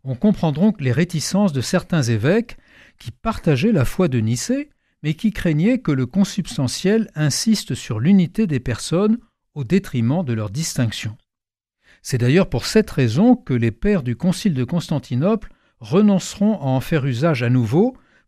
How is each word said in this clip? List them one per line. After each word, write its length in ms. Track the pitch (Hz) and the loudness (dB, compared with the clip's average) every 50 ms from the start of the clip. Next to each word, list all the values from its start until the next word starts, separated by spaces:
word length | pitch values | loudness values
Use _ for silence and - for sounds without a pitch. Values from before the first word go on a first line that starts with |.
| - | -10
On 100 | 131 131 | -10 -4
comprend 380 | - - 214 - - 180 160 135 | 0 2 2 2 2 0 -2 0
donc 260 | 151 202 220 202 - | 2 2 2 2 0
les 140 | 139 127 117 | -2 0 0
réticences 580 | 147 180 - - 147 - - - 196 208 180 | 0 0 -2 -2 -4 -4 -2 0 0 0 0
de 80 | 139 131 | 0 -2
certains 440 | 117 - - 170 - - 175 160 123 | -2 -2 -2 -2 -2 0 -2 0 0
évêques 520 | 117 117 104 110 147 196 233 233 - - - _ _ _ - - - _ | 0 0 0 2 2 2 0 0 -4 -10 -20 _ _ _ -20 -20 -20 _
qui 140 | - - - | -18 -16 -16
partageaient 640 | - _ - 226 208 - - 170 143 120 170 240 220 | -14 _ -6 -6 -6 -2 0 0 2 2 2 2 2
la 100 | 151 117 | 2 0
foi 240 | - - - 185 | 0 0 0 0
de 120 | 151 127 117 | 0 0 0
Nicée, 500 | 107 110 127 123 - - 254 285 294 - _ _ _ _ _ _ 147 | 0 0 -2 -2 -2 -4 -4 -4 -6 -8 _ _ _ _ _ _ -6
mais 120 | 151 160 | -6 -4
qui 180 | - - 214 - | -2 -2 -2 -2
craignaient 460 | - - 175 151 151 180 233 262 254 | -2 -2 0 0 2 2 2 0 0
que 120 | - 165 | 0 -2
le 140 | 143 131 127 | -2 0 -2
consubstantiel 1040 | 123 - 196 196 - - 202 151 - - 151 135 123 - - - 190 214 226 208 - - | 0 0 0 0 0 0 -4 -6 -6 -4 -4 -2 -2 -2 -2 0 0 2 0 0 -2 -4
insiste 600 | 156 151 143 - - - 226 214 - - - 131 | -2 -2 -2 -2 0 0 0 0 0 -2 -6 -8
sur 240 | - - - 120 107 | -8 -8 -6 -6 0
l'unité 480 | 123 180 208 190 170 - - 220 220 | 2 4 4 4 4 2 0 -2 -2
des 140 | 165 147 123 | -2 -2 -4
personnes 560 | - 135 113 - - - 160 180 208 214 226 240 - _ _ _ _ _ - | -4 -4 -6 -6 -4 -2 0 0 2 2 0 -2 -4 _ _ _ _ _ -12
au 120 | 147 127 | -10 -4
détriment 580 | 107 180 196 196 - - 120 113 117 151 185 170 | -2 0 -2 -2 -2 -2 -2 0 0 0 0 -2
de 80 | 120 | -2
leur 200 | 117 110 107 98 | -4 -4 -4 -6
distinction. 640 | 101 151 165 - - 139 120 110 - - - 107 110 - _ _ _ _ _ _ _ _ _ _ _ _ _ _ _ _ | -6 -6 -6 -4 -2 -2 -2 -2 -2 -6 -8 -10 -12 -14 _ _ _ _ _ _ _ _ _ _ _ _ _ _ _ _
C'est 180 | - - 135 113 | -8 -6 -2 0
d'ailleurs 300 | 123 123 147 190 185 - | 2 4 4 4 2 2
pour 160 | - 117 - | -2 -4 -4
cette 220 | - - 220 214 - | 0 2 2 2 2
raison 460 | - 139 127 113 107 156 220 254 247 | 0 0 0 2 2 4 4 4 4
que 180 | - - - 127 | 4 2 -2 0
les 180 | 120 117 113 | 0 0 0
pères 300 | 110 - - 202 208 170 | -2 0 0 0 0 0
du 140 | 120 123 113 | 0 -4 -4
concile 380 | - - 185 170 - - 202 147 | -2 0 0 0 0 0 0 0
de 100 | 127 120 | 0 -2
Constantinople 880 | - 170 170 - - 160 - - - 127 123 156 202 226 220 - - - _ _ _ _ _ | -2 -2 -4 -2 -2 -4 -4 -4 -2 -2 0 2 2 0 0 -4 -10 -20 _ _ _ _ _
renonceront 720 | 117 104 151 196 214 208 196 175 - - - - 202 220 214 160 | -6 0 2 4 4 4 4 2 0 -4 -4 0 0 0 0 0
à 60 | 139 | -2
en 120 | 135 131 131 | -2 -2 -2
faire 260 | - - 165 147 127 | 0 0 -2 0 0
usage 380 | 139 120 117 151 131 131 117 123 | -2 -2 0 0 0 0 0 0
à 60 | 117 | 2
nouveau 480 | 127 127 113 104 127 175 226 262 262 - _ _ _ _ _ | 2 2 2 2 2 2 2 2 0 -6 _ _ _ _ _